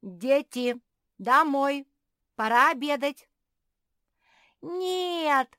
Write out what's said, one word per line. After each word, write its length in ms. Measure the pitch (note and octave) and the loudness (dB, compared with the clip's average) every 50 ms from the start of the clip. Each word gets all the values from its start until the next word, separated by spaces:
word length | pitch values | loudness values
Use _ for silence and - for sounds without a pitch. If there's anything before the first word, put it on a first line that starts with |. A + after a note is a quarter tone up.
Дети, 760 | - G3+ F#3 F3 F3+ B3+ C4+ C#4 D4 _ - B3 B3 A#3+ A#3+ A#3+ _ _ _ _ _ _ _ | -16 -16 -16 -10 -2 0 0 0 0 _ -8 -4 -4 -4 -4 -6 _ _ _ _ _ _ _
домой! 680 | _ G3+ G3 A#3+ C#4 D4 D#4 C#4 C#4 C#4 C#4 C#4+ C#4+ C#4 _ _ _ _ _ _ _ _ _ _ | _ -2 2 4 4 4 4 2 0 0 0 -2 -4 -8 _ _ _ _ _ _ _ _ _ _
Пора 360 | _ A3 A3 A3+ A#3+ C4 D4+ | _ -4 0 4 4 4 4
обедать! 580 | E4 C4 A#3+ D4 C#4+ C#4 B3+ C#4+ C#4+ - - _ _ _ _ _ _ _ _ _ _ _ _ _ _ _ _ _ _ _ _ _ _ _ _ _ _ _ | 2 0 -2 -4 -4 -2 -2 -4 -6 -6 -18 _ _ _ _ _ _ _ _ _ _ _ _ _ _ _ _ _ _ _ _ _ _ _ _ _ _ _
Нет! 840 | - D4+ E4+ F4+ F#4 F#4 F#4 F#4 F4+ F4+ F4 E4+ D#4+ D4+ C#4+ C4+ C4 - _ | -14 -10 -8 -6 -4 -2 -2 -2 -2 -4 -4 -4 -2 0 2 0 0 -2 _